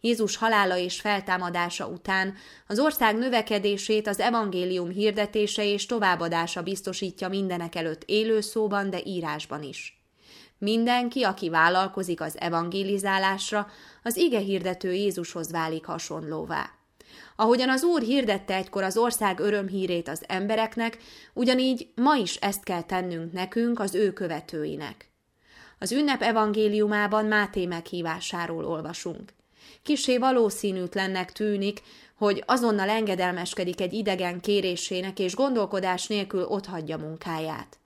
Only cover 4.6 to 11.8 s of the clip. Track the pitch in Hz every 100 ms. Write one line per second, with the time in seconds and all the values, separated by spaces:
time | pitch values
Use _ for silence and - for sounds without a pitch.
4.6 | 180 180 175 185 214 208 208 214 208 214
5.6 | 208 202 - 240 202 175 170 170 170 -
6.6 | 175 196 - 185 190 - 190 196 196 175
7.6 | 170 170 165 160 - 208 220 220 214 226
8.6 | 214 202 196 190 - 180 165 151 - 151
9.6 | 147 - - _ _ _ - - - _
10.6 | 202 226 233 247 240 262 220 190 175 165
11.6 | 165 185